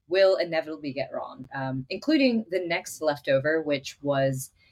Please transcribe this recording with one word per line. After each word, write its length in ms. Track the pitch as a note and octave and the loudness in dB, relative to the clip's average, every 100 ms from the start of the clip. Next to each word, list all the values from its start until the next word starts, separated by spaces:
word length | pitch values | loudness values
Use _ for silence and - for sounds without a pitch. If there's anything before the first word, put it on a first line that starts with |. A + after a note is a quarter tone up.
| - | -2
will 280 | F#3 F#3+ F3+ | 4 6 4
inevitably 560 | F3 D#3+ D3+ D#3 D3 | 2 -2 -2 -6 -6
get 160 | C3 - | -6 -6
wrong, 320 | B2+ - - C3 | -6 -10 -12 -12
um, 320 | C#3 C3 C3 C3 | -6 -4 -4 -6
including 560 | F#3+ - D4+ C4 A3+ A3 | -6 2 4 4 2 -2
the 160 | F3+ E3+ | -4 -2
next 360 | F3 - - | -4 -6 -2
leftover, 600 | D#3 C#3+ - C3+ D3 D#3+ | -2 0 2 2 2 0
which 360 | D3+ C#3+ C#3+ - | 0 -2 -4 -6
was, 500 | C#3+ C#3 C3+ C3 - _ _ | -2 0 0 -2 -8 _ _